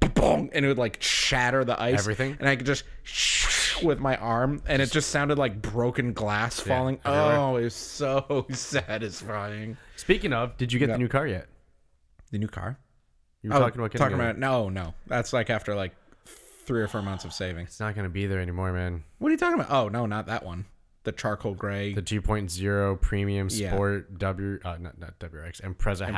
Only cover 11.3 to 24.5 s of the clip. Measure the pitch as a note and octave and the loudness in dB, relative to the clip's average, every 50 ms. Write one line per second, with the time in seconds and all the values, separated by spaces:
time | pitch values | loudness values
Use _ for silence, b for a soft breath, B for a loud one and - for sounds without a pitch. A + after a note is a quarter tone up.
11.3 | G2 E2+ C#2+ - - - _ _ _ _ _ _ _ _ _ _ _ - - - | -4 -6 -8 -10 -18 -20 _ _ _ _ _ _ _ _ _ _ _ -20 -14 -8
12.3 | - G#2 G#2+ G#2 - - - G#2 C3 - _ _ _ _ _ _ _ _ _ _ | -6 -4 -4 -4 -4 -6 -8 -8 -8 -10 _ _ _ _ _ _ _ _ _ _
13.3 | _ _ - G#2+ B2 C#3+ B2 A#2 - A#2+ A2+ G#2 - B2 C#3+ C3 G2 - A#2 A2+ | _ _ -4 2 4 4 4 4 2 -2 -4 -2 0 2 2 2 2 2 0 0
14.3 | G#2+ - C3+ C3+ C3 B2 G#2+ F#2+ F#2+ F#2+ F2 D#2+ - - - - B2 A#2+ A2 - | 0 -2 0 0 2 2 0 0 -2 -4 -6 -6 -8 -12 -8 -4 -2 -2 0 0
15.3 | - B2 A2 G#2+ A2+ G#2+ - - G#2 G2+ F#2+ E2+ - - _ _ - _ - - | 0 0 0 0 -2 -2 -2 -2 -2 -2 -2 -4 -6 -12 _ _ -20 _ -20 -20
16.3 | - - - - - - - - B2 A2+ G#2+ G2+ - A2 G2+ G2 F#2+ F#2 - F2 | -20 -20 -20 -20 -20 -12 -6 -2 0 0 0 0 -2 -2 -4 -4 -4 -6 -8 -8
17.3 | - - F#2+ F2+ F2 E2 F2+ - - - A2 G#2+ G2+ G#2 G2 F#2 F2+ G2 G2+ G2 | -8 -6 -4 -4 -4 -6 -8 -10 -8 -6 -4 -4 -4 -4 -4 -4 -2 -2 0 0
18.3 | G2 F#2 F#2 F2 F2 F2+ F#2 F#2 F2+ F2+ F2+ F2+ F2 E2 D2+ - - - A#3 D4+ | 0 0 -2 -2 -2 -2 -2 0 0 0 -2 -2 -2 -4 -8 -10 -8 -2 0 2
19.3 | D#4+ C#4+ F4 F4 E4+ C#4 D3+ - C#3 C3+ A#2 G2+ G#2 A#2+ A#2+ G#2 G#2 A2 - - | 2 2 2 2 2 0 0 2 2 2 2 2 0 -2 -2 -2 -2 -4 -4 -4
20.3 | A2 - - F2+ F2 F2+ G2 - - _ _ _ _ _ - A2 G#2+ - - A2 | -6 -6 -6 -8 -8 -10 -10 -12 -14 _ _ _ _ _ -8 -8 -6 -4 -2 -2
21.3 | G#2 - - A2 G2 F#2 - G2+ G2+ G2+ G2+ G#2 G2 G#2 F2+ - G#2+ G#2 G2+ - | -2 -2 -4 -4 -4 -4 -4 -4 -4 -2 -4 -4 -4 -4 -2 -2 0 0 2 2
22.3 | A2 G#2+ G2+ F2 E2 F2+ G2 G2+ G2+ G2+ G2+ G2 G2 F#2+ - - G#2+ G2 G2+ G2+ | 2 0 0 -2 -4 -2 0 2 4 4 4 4 2 2 2 2 2 2 0 2
23.3 | G2+ G2 G2 F#2+ F#2 A2 G2+ F#2 G2 G2 G2+ G2+ G2+ G2 - - G2 F2 G2 F#2+ | 0 0 0 0 0 -2 0 0 2 2 2 2 2 0 -4 -8 -8 -4 -2 -2
24.3 | F#2+ F#2 G2 G2 | -2 -2 -2 -4